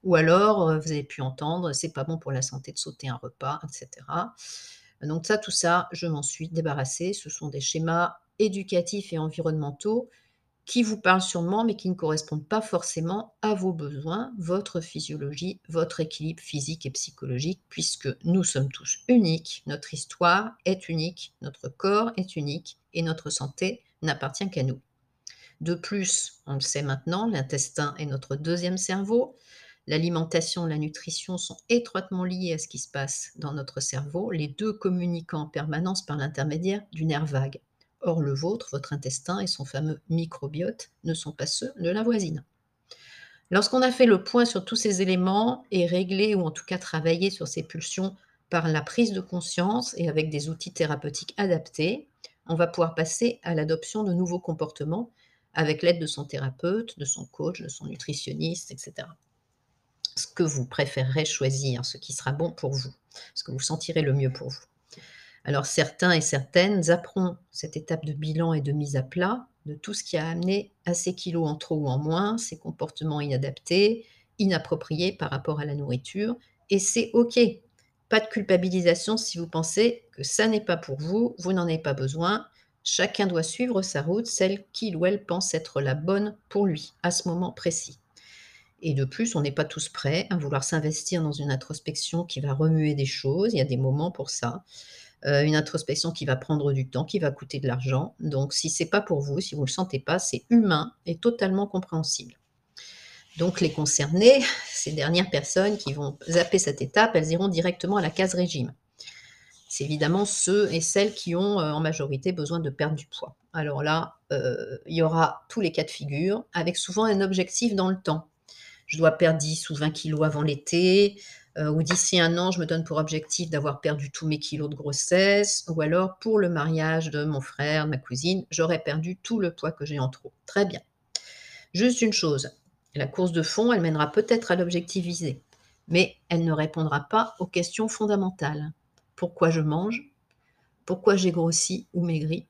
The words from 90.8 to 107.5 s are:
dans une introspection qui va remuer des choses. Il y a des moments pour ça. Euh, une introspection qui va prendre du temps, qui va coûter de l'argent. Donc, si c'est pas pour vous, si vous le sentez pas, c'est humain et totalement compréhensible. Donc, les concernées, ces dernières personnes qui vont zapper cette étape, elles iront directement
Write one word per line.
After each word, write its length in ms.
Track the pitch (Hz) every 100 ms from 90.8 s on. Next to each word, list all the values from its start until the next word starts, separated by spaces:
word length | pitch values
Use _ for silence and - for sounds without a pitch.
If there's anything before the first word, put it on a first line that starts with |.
| 151 156 - 175
dans 80 | 160
une 220 | 147 143
introspection 720 | 131 - - - - - 165
qui 160 | 175 -
va 120 | 143
remuer 420 | 135 160 160 151
des 120 | 147 135
choses. 480 | - 135 156 214
Il 40 | 196
y 20 |
a 40 |
des 120 | 135 127
moments 340 | 131 139 170
pour 180 | - -
ça. 360 | - 120 190 _ - - - - _
Euh, 200 | - 143
une 100 | 151
introspection 560 | 151 151 160 - 147 170
qui 140 | 165
va 100 | 139
prendre 380 | 131 - 151 143
du 160 | 135 131
temps, 160 | 127
qui 160 | 160 202
va 100 | 151
coûter 300 | 139 - 143
de 80 | 135
l'argent. 480 | 127 131 131 170 _
Donc, 340 | 160 139 139
si 160 | - 160
c'est 160 | - 165
pas 140 | 202
pour 200 | 208 156
vous, 180 | 143 143
si 160 | -
vous 100 | 147
le 60 | 131
sentez 300 | - 185 -
pas, 180 | - 175
c'est 280 | - - _
humain 440 | 233 208 156 160 _ -
et 100 | 165
totalement 520 | 240 233 196 190 202
compréhensible. 640 | 185 185 160 151 - - - _ _ _ - - - - - _ 156
Donc, 220 | 175 175
les 100 | 165
concernées, 720 | 160 151 - 147 175 226 277 240 - -
ces 220 | - -
dernières 400 | 156 143 175 190
personnes 480 | 156 160 185 202 202
qui 140 | -
vont 260 | 143 143 143 -
zapper 300 | 170 170 190
cette 240 | 151 143
étape, 320 | 131 208 220
elles 160 | 170 156
iront 160 | 170
directement 520 | 196